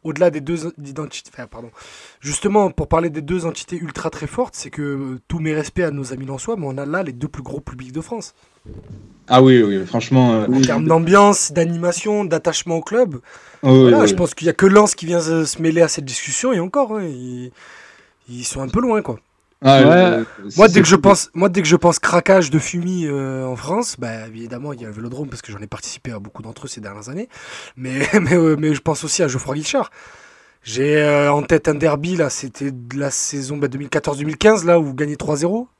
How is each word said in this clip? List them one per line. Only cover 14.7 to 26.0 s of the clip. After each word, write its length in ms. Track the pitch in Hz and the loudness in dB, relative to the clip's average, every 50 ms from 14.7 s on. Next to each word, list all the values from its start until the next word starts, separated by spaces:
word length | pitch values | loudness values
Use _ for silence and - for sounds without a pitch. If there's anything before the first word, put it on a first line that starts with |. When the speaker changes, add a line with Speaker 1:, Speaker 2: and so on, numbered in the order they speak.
| 196 208 208 202 - | 8 6 6 4 0
Speaker 1:
qui 100 | - 170 | -6 -6
vient 160 | 160 175 175 | -4 -2 -2
se, 240 | 160 160 165 165 156 | 0 0 0 0 0
se 160 | 139 - - | -2 -4 -2
mêler 200 | 165 165 160 170 | -2 0 4 4
à 60 | 170 | 2
cette 160 | 151 - - 143 | 2 2 -6 -8
discussion, 480 | 131 120 - - 143 131 - - 254 | -10 -10 -10 -8 -8 -6 -4 -2 -2
et 80 | 254 180 | -2 -2
encore, 380 | 165 185 - 285 269 220 220 | -4 -2 -2 -2 -2 -2 -4
hein, 80 | 214 190 | -6 -6
ils... 460 | 165 139 123 127 123 123 123 123 123 _ _ - - - - - - _ _ _ _ _ _ _ - | -8 -10 -10 -12 -12 -10 -12 -12 -14 _ _ -20 -20 -20 -20 -20 -20 _ _ _ _ _ _ _ -18
ils 140 | 120 123 120 | -16 -12 -10
sont 180 | - - 135 | -10 -8 -8
un 60 | 135 | -8
peu 140 | 127 117 220 | -2 -2 -2
loin, 200 | 247 254 220 214 | 0 0 0 -2
quoi. 180 | 185 - 120 104 _ _ _ _ _ _ _ _ - | -2 -4 -10 -10 _ _ _ _ _ _ _ _ 6
Speaker 2:
Ah, 140 | 135 139 135 | 6 8 8
Speaker 3:
Ouais. 40 | 139 | 8
Speaker 2:
euh, 360 | 147 165 180 185 180 - 117 113 - - - - 104 - | 8 8 8 6 4 4 0 -4 -8 -12 -16 -16 -6 6
Speaker 1:
Moi, 100 | 165 208 | 6 6
Speaker 2:
c'est, 60 | 220 175 | 8 8
Speaker 1:
dès 80 | 208 | 6
que 60 | 185 | 6
Speaker 2:
c'est 40 | 151 | 6
Speaker 1:
je 40 | 190 | 4
Speaker 2:
fou. 60 | 170 | 6
Speaker 1:
pense, 280 | 139 196 196 - - - _ | 8 6 6 6 2 -8 _
moi, 140 | 165 190 | 0 0
dès 140 | 202 175 196 | 2 2 0
que 60 | 165 147 | 4 4
je 80 | 170 | 2
pense 200 | 160 - 175 156 | 4 4 2 2
craquage 520 | - - - - 175 - - 190 190 170 139 | 2 0 2 2 2 4 6 4 4 4 2
de 100 | 143 156 | 0 -2
Fumy, 460 | - - - 175 170 180 185 180 165 | -2 -2 -8 -6 -4 -4 -4 -4 -4
euh, 400 | 147 139 139 135 135 131 131 131 | -4 -4 -4 -6 -6 -6 -6 -6
en 100 | 127 127 | -6 -8
France, 400 | 110 - 143 180 220 240 - - | -8 -6 -6 -4 -4 -4 -6 -8
bah, 300 | - 120 117 113 113 110 | -10 -10 -10 -10 -12 -14
évidemment, 460 | 110 110 110 117 117 123 120 139 147 143 | -16 -16 -16 -14 -14 -12 -12 -12 -12 -12
il 80 | 117 | -12
y 20 | 120 | -14
a 40 | |
le 60 | 107 104 | -16 -14
Vélodrome, 360 | 107 117 117 127 135 151 135 | -12 -12 -12 -10 -10 -10 -10
parce 120 | 120 117 | -12 -16
que 120 | - - 104 | -16 -16 -16
j'en 60 | 98 | -14
ai 80 | 107 | -14
participé 440 | 104 - - - - - - | -14 -14 -14 -12 -14 -16 -14